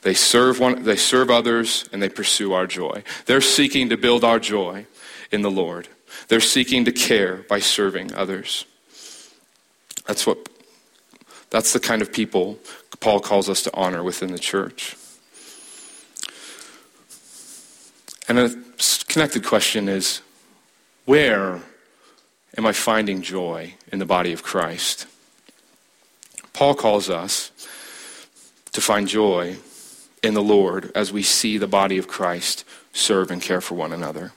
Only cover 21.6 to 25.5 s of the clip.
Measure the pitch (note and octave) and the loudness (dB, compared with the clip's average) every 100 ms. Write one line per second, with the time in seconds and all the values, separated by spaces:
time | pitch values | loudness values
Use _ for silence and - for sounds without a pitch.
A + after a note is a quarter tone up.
21.6 | E2+ - _ _ _ _ _ _ _ - | -12 -20 _ _ _ _ _ _ _ -2
22.6 | A2 G#2 - A2 G#2+ F#2+ F2 F#2 F2 E2 | 0 2 2 2 2 -4 -4 -6 -4 -6
23.6 | E2 - - G2+ F2+ F#2 F2+ E2 - G2 | -10 -18 -10 -8 0 2 2 -4 -4 -2
24.6 | E2 E2+ - - - _ _ _ _ | -2 -4 -6 -6 -10 _ _ _ _